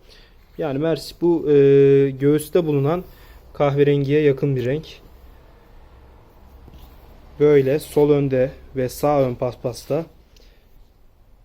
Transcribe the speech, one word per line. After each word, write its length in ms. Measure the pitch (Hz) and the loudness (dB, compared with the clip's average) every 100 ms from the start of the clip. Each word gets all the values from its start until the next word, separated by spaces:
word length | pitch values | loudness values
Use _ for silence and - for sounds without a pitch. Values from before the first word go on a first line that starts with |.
| - - - _ _ - | -20 -20 -20 _ _ -10
Yani 200 | 160 135 | -8 -4
Mercedes 360 | 165 143 - - | -4 -4 -8 -4
bu, 300 | 170 170 143 | -2 0 2
e, 40 | 143 139 139 139 139 139 | 4 6 6 6 4 2
göğüste 560 | 135 139 151 151 185 160 | 0 0 0 0 -2 0
bulunan 380 | 143 139 175 - - - - - | -2 -2 -4 -8 -18 -20 -20 -14
kahverengiye 680 | - 147 139 143 143 139 147 | -4 -2 2 2 0 0 0
yakın 360 | 151 139 143 131 | 2 0 -2 -4
bir 80 | |
renk. 220 | 120 147 - - - - - - - - _ - - - - - - _ - - - - - - - - - - | -4 -6 -8 -20 -20 -20 -20 -20 -20 -20 _ -20 -20 -20 -20 -20 -20 _ -20 -20 -20 -20 -20 -20 -20 -20 -18 -2
Böyle 380 | 147 147 131 151 | 2 4 2 -2
sol 320 | - - 147 | -2 0 2
önde 400 | 147 143 131 131 - - 135 | 2 0 -2 -2 -6 -12 -8
ve 120 | 127 | -6
sağ 340 | - 147 147 | -4 -2 0
ön 120 | 131 | -2
paspasta 720 | 120 127 113 127 117 - 143 160 _ _ - - _ _ - _ _ _ _ _ - | -4 -8 -8 -10 -10 -8 -8 -8 _ _ -20 -20 _ _ -20 _ _ _ _ _ -20